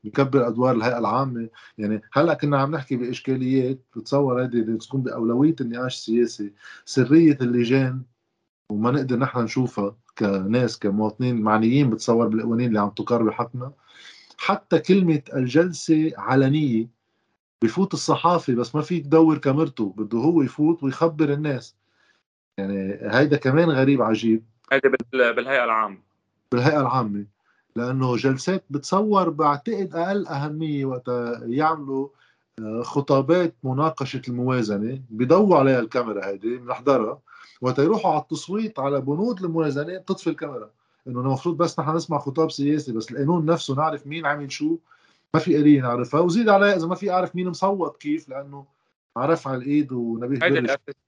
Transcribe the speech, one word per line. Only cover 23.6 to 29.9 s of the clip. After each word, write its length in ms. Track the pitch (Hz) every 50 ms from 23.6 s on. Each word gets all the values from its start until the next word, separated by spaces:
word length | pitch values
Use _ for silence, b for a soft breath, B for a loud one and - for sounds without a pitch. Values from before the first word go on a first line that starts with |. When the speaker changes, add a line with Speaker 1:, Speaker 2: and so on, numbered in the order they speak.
| 175 165
Speaker 1:
غريب 320 | 147 131 135 135 143 127
عجيب. 420 | 113 113 110 107 113 113 110 110 - _ _ _ _ _
Speaker 2:
هيدا 160 | 135 139 - 135
بال-، 440 | 135 - - _ - 131 123 117
بالهيئة 320 | 113 123 120 131 139 131 120
العامة. 340 | 117 113 110 110 104 95 - _ _ _ _ _ _ _ _ _ _
Speaker 1:
بالهيئة 280 | 127 120 120 151 151 151
العامة، 460 | 135 123 123 131 113 107 101 101 104 107 _ _ _ _ _ _ _ _ _
لأنه 400 | 117 120 123 131 135 131 127 120
جلسات 480 | 110 120 135 131 131 - 180 190 185 _ _
بتصور 600 | 139 143 - - 185 190 214 214 208 196 185 165
بعتقد 600 | 151 143 156 147 143 - _ 233 226 196 190 175